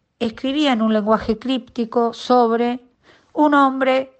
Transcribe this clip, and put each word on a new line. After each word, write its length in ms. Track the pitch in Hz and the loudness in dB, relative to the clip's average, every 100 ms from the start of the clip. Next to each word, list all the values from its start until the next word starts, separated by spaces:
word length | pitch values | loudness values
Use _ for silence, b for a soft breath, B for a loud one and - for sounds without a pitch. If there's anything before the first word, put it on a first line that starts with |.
| _ - | _ -8
escribía 560 | 226 226 262 285 294 | -8 -6 -4 -2 0
en 80 | 226 | 2
un 120 | 220 | 0
lenguaje 440 | 214 208 220 - 214 | 0 0 0 0 -4
críptico 800 | 247 262 - - 233 240 233 233 | -4 -6 -6 -8 -4 -2 -2 -2
sobre 680 | - 247 233 233 240 247 _ _ b b b | 0 2 2 0 -2 -6 _ _ b b b
un 200 | - 302 | 0 2
hombre 640 | 285 269 262 262 262 269 _ | 4 2 2 0 0 -2 _